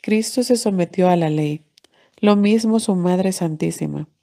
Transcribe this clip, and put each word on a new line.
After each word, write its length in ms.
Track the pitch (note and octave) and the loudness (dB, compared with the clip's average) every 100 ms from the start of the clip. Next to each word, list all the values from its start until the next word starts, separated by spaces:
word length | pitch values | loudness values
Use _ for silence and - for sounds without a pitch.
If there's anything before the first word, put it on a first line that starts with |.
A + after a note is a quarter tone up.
Cristo 420 | - G#3+ A3 - | 0 0 0 -4
se 140 | A#3+ A#3+ | 0 0
sometió 520 | A3 F#3+ E3+ - F3+ | 0 -2 -2 2 2
a 60 | F3+ | 4
la 140 | D#3+ | 2
ley, 340 | D3+ D3+ D3+ _ _ _ _ _ _ | 0 -2 -6 _ _ _ _ _ _
lo 160 | G#3 G#3 | 2 4
mismo 460 | G3+ A3+ A3 A3 | 4 2 2 0
su 140 | A3 F#3 | 0 0
Madre 360 | F3 F3+ F#3+ | 0 0 -2
Santísima. 800 | F#3 E3+ D#3 E3+ E3 D3+ D3 D#3 _ | -2 -6 -4 -6 -4 -8 -8 -10 _